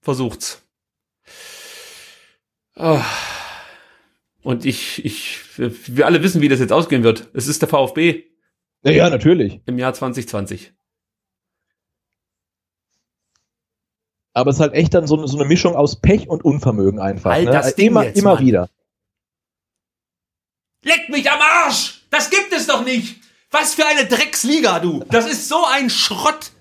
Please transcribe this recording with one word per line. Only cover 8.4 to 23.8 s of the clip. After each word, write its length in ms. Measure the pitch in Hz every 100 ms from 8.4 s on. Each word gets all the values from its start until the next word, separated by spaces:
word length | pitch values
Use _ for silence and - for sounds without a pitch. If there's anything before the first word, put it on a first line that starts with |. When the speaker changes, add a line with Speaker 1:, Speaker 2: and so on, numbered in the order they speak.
| _ _ _ _
Speaker 2:
Ja, 100 | 139
ja, 180 | 156 -
natürlich. 500 | 127 147 175 104 - -
Speaker 1:
Im 120 | 123
Jahr 140 | 127
zwanzig 340 | 127 135 123 117
zwanzig. 460 | 107 98 90 - _ _ _ _ _ _ _ _ _ _ _ _ _ _ _ _ _ _ _ _ _ _ _ _ _ _ _ _ _ _ _ _ _ _ _ _
Speaker 2:
Aber 160 | - 131
es 60 | 135
ist 40 |
halt 120 | 151
echt 220 | 139 165
dann 120 | 180 156
so, 200 | 156 151
so 100 | 139
eine 80 | 139
Mischung 300 | 180 180 170
aus 240 | 143 -
Pech 280 | - 208 -
und 160 | 170
Unvermögen 540 | 170 139 135 107 98 101
einfach, 340 | 98 95 95
Speaker 1:
Halt 120 | 92
Speaker 2:
ne? 80 | 120
Speaker 1:
das 220 | 143 135
Ding 140 | 135 208
Speaker 2:
Immer, 160 | 220
Speaker 1:
jetzt, 140 | - 202
Speaker 2:
immer 160 | 202 165
Speaker 1:
Mann. 100 | 135
Speaker 2:
wieder. 240 | 104 90 _ _ _ _ _ _ _ _ _ _ _ _ _ _ _ _ _ _ _ _ _
Speaker 1:
Leck 280 | - 339 330
mich 200 | 285 277
am 80 | 294
Arsch! 640 | 302 330 320 226 - - _
Das 200 | 294 -
gibt 220 | 392 381
es 140 | 349 -
doch 180 | 233
nicht! 360 | 247 254 - - _ _ _
Was 240 | 294 302
für 120 | -